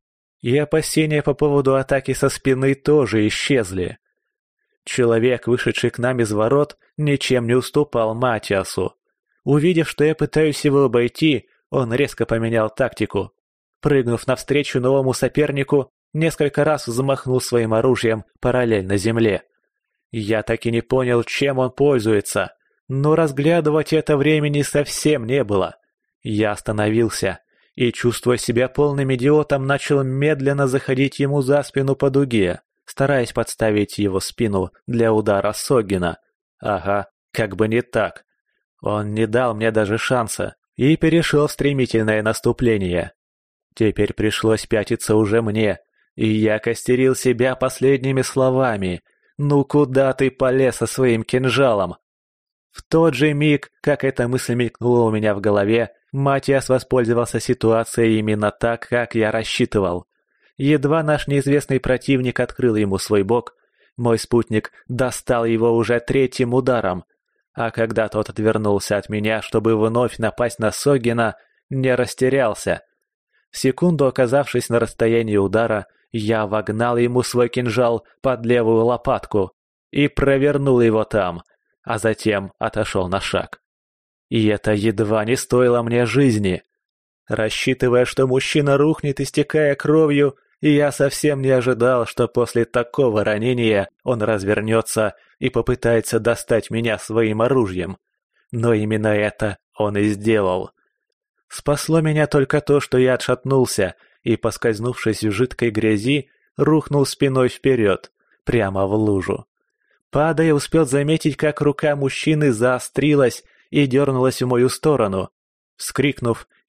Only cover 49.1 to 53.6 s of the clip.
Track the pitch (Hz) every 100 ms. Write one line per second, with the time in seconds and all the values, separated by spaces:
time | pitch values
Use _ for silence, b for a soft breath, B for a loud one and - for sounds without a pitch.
49.1 | _ _ - 143 143 135 147 143 131 135
50.1 | 131 135 127 131 131 131 - 113 - 131
51.1 | 113 110 127 131 123 135 107 90 87 _
52.1 | _ _ _ _ _ _ - - 160 165
53.1 | 127 151 147 151 147